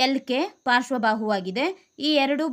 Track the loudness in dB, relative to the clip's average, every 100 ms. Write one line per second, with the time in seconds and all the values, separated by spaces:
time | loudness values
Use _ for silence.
0 | 0 0 0 -2 -2 -4 0 0 0 0
1 | 0 0 0 -2 -2 -4 -4 -4 _ -6
2 | 0 2 2 0 0